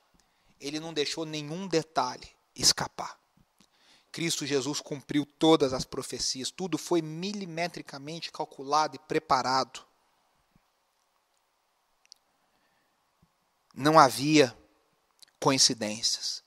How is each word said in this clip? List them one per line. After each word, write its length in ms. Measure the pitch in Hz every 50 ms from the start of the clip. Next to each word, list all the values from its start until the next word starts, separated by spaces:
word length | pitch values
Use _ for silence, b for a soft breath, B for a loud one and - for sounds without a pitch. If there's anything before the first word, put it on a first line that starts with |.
| _ _ _ _ _ _ _ _ _ _ _ _
ele 200 | 135 143 151 156
não 120 | 160 165
deixou 320 | 160 151 143 - - 165 165
nenhum 440 | 156 156 151 147 147 156 180 196 190
detalhe 600 | - - - - - 139 127 127 123 - - - - _ _ _ -
escapar. 640 | - 120 - - - - - _ - - - - _ _ _ _ _ _ _ _ _ _ b b b b b b b b b
Cristo 320 | - - 165 165 - - 151
Jesus 380 | 127 143 139 120 143 147 -
cumpriu 420 | - - 151 139 - - - 147 139
todas 480 | - _ - 160 160 160 151 147 131
as 140 | 131 123 -
profecias, 640 | - - 135 123 - - 120 - - - 131 123 -
tudo 300 | - - 185 185 151 147
foi 220 | - - 180 170 160
milimetricamente 1300 | 156 156 165 180 202 208 208 196 175 160 165 170 175 - - - - - 139 139 147 165 160 - -
calculado 640 | - - 156 - - - 135 135 147 151 156 147 135
e 40 | 127
preparado. 840 | _ - 151 156 - - 143 127 123 123 131 135 127 - - - - _ _ _ _ _ _ _ _ _ _ _ _ _ _ _ _ _ _ _ _ _ _ _ _ _ _ _ _ _ _ _ _ _ _ _ _ _ _ _ _ _ _ _ _ _ - - _ _ _ _ _ _ _ _ _ _ _ _ _ _ _ _ _ _ _ _ _ _ _ _ _ _ _ _ _ _ - -
Não 220 | 131 151 160 160
havia 580 | 147 127 110 117 135 151 156 147 135 120 - - _ _ _ _ _ _ _ _ _ _ _ _ - - _ -
coincidências. 1040 | - 147 135 131 - - 127 117 113 107 107 117 - - - - - - - - -